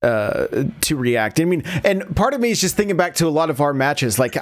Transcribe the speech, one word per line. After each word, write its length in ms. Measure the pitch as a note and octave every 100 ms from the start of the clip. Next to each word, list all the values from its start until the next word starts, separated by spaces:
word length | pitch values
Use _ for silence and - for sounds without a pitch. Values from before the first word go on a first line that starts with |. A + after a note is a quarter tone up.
uh, 440 | A#2+ A2+ G#2 - - - C#3 -
to 140 | - D3+
react. 440 | B2 A#2+ G#2+ -
I 40 | E3+
mean, 160 | F3 - F3
and 300 | - F#3+ G3
part 200 | E3 A3+
of 60 | C4+
me 120 | A#3+
is 80 | G3+
just 160 | F#3 -
thinking 200 | G#3 E3+
back 200 | F3 -
to 100 | E3
a 40 |
lot 200 | D3+ E3
of 100 | C3
our 140 | C#3+
matches. 460 | C#3 C3+ C#3+ B2 G#2
Like, 160 | B2 -